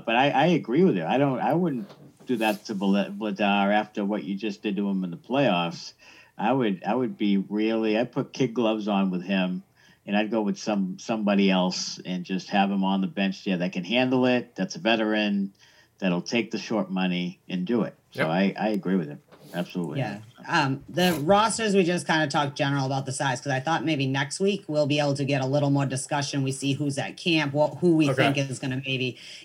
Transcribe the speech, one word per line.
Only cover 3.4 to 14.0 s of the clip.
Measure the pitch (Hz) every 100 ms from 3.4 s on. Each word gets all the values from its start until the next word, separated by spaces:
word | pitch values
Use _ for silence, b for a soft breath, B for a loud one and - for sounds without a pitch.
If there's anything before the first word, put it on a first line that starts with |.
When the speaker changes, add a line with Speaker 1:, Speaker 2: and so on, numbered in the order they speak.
| 104 101 101
Speaker 1:
after | 104 104 - 101
what | 104
you | 76 98
just | 107 98
did | 107 98
to | 101
him | 95
in | 92
the | 82
playoffs. | - 131 131 87 85 - - b b b b -
I | 101
would, | 135 113 92 90
I | 117
would | 123 98
be | 104 98
really, | 90 104 110 113 110 107
I'd | 127
put | 139 120
kid | - 131 113
gloves | 110 110 104
on | 101 95
with | 90
him, | 87 98 92 90 - b b b -
and | 104
I'd | 107
go | 113
with | 104 98
some, | - 104 95 95
somebody | - 113 104 98 98
else | 92 92 92 - -
and | - 90
just | 175 95 -
have | 101 98
him | 98
on | 95 98
the | 95
bench | 101 98 95 104
there | 90
that | 90
can | 95
handle | 87 120